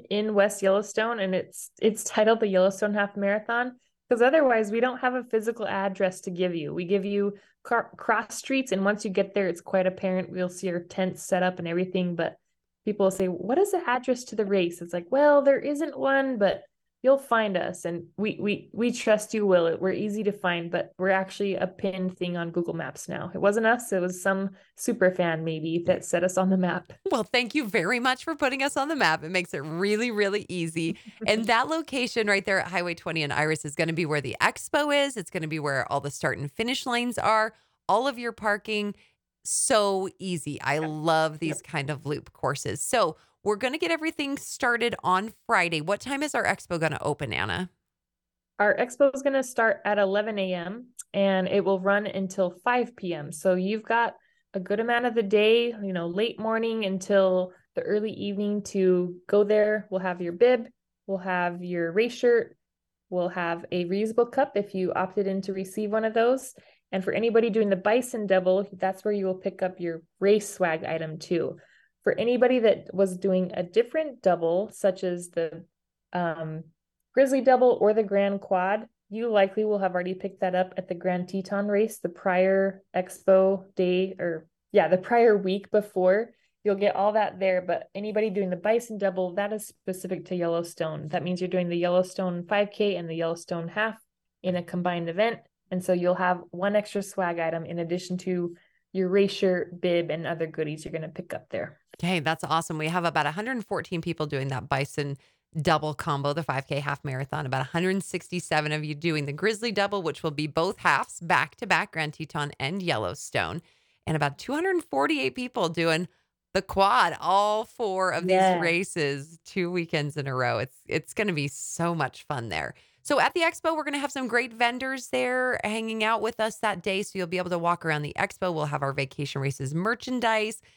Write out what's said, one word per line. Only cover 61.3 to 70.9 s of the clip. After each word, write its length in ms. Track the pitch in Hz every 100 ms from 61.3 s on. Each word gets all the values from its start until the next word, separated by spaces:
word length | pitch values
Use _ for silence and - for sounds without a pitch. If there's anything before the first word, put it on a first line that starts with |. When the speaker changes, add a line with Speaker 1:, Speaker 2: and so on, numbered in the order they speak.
| 180 175 175
Speaker 1:
your 280 | 180 175 165
race 220 | 175 240 240
shirt. 420 | 247 233 - - _ _ _ _ -
We'll 200 | 180 175
have 360 | 180 170 170 -
a 140 | 180 175
reusable 440 | 196 220 226 240
cup 260 | 254 285 202
if 160 | 202 190
you 160 | 185
opted 340 | - 185 196 196
in 140 | 190
to 100 | 196
receive 380 | 190 185 202 214
one 120 | 220
of 100 | 220
those. 400 | 226 233 262 - - - _ _
And 120 | 190
for 100 | 185
anybody 360 | - 233 226 233
doing 200 | 214 208
the 60 | 190
bison 520 | 202 233 247 233 208
double, 400 | 190 180 185 196
that's 320 | 185 190 190 214
where 80 |
you 120 | 208 190
will 100 | 185
pick 260 | 190 185
up 180 | 185 180
your 220 | 175 165 - -
race 320 | 196 214 208
swag 300 | - 180 160
item 360 | -